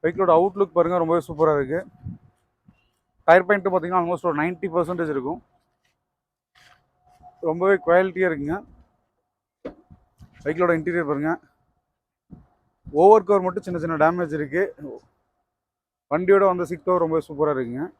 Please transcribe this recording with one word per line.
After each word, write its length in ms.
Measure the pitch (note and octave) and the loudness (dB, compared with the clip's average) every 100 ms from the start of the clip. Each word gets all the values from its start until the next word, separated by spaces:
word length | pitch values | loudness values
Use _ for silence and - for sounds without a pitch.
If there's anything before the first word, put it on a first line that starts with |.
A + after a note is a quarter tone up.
வெஹிக்கிளோட 300 | D#3+ F3 F#3 E3 | -4 -2 2 4
அவுட்லுக் 400 | F#3+ F#3+ G3 D#3 | 2 0 -2 0
பாருங்க, 220 | E3+ F3+ | 0 0
ரொம்பவே 200 | E3 E3+ - | 0 -2 -2
சூப்பரா 260 | D#3 D#3 D3 | -2 0 2
இருக்கு. 220 | C3 D#3+ F#3+ _ - - _ _ _ _ _ _ _ _ _ _ - | -2 -6 -8 _ -16 -16 _ _ _ _ _ _ _ _ _ _ 4
டயர் 180 | F3 F3+ | 4 6
பாயிண்ட் 200 | G3+ F#3+ | -2 0
பாத்தீங்கன்னா 260 | F#3 E3 F#3 | -4 -2 -2
almost 220 | E3+ F3+ F3+ | -2 -4 -4
ஒரு 80 | D3 | -2
நைன்டி 300 | D#3+ F3+ G3 E3 | -4 -4 -4 -4
பர்சன்டேஜ் 360 | D#3+ F3+ E3 | -2 -4 -4
இருக்கும். 260 | C#3 B2+ F3 _ _ _ _ _ _ _ _ _ _ _ _ _ _ _ _ _ _ - _ E3 | -4 -6 -10 _ _ _ _ _ _ _ _ _ _ _ _ _ _ _ _ _ _ -20 _ -6
ரொம்பவே 280 | E3 F#3+ G3 - | -2 2 2 4
குவாலிட்டியா 420 | F3 F#3+ F3+ F#3 | 4 2 0 -2
இருக்குங்க. 280 | D#3 C#3+ F#3 - - _ _ _ _ _ _ _ _ - - _ - _ _ - _ - | -2 -6 -6 -10 -20 _ _ _ _ _ _ _ _ -18 -18 _ -20 _ _ -20 _ -8
வெஹிக்கிளோட 320 | D#3+ F3+ E3 | -2 0 0
இன்டீரியர் 320 | D#3 E3+ D3+ | -2 -4 -4
பாருங்க, 220 | C#3+ D3+ F3 _ _ _ _ _ _ _ _ _ - _ _ _ _ - D3 | -4 -4 -6 _ _ _ _ _ _ _ _ _ -20 _ _ _ _ -8 4
ஓவர் 260 | F#3 A3 F#3 | 6 6 4
கவர் 180 | G3+ F3+ | 0 0
மட்டும் 200 | F3+ - | -6 -8
சின்ன 160 | F3 | -8
சின்ன 160 | E3+ D#3+ D#3 | -6 0 2
டேமேஜ் 320 | F3 E3+ D3+ | 2 -6 -6
இருக்கு. 240 | D3 D3+ G3+ - C#3+ A#2 _ _ _ _ _ _ _ _ _ _ _ | -6 -4 -4 -6 -16 -16 _ _ _ _ _ _ _ _ _ _ _
வண்டியோட 300 | D3+ F3+ G3 G3 | -4 4 4 6
வந்த 180 | F3+ E3+ | 2 -4
சீட் 160 | E3+ - | -6 0
கவர் 180 | F3+ E3 | 0 2
ரொம்பவே 220 | D#3+ D3+ | -2 -4
சூப்பரா 240 | D3 D3+ C#3 | -2 -2 0
இருக்குங்க. 300 | B2 B2 F3 _ | -4 -6 -10 _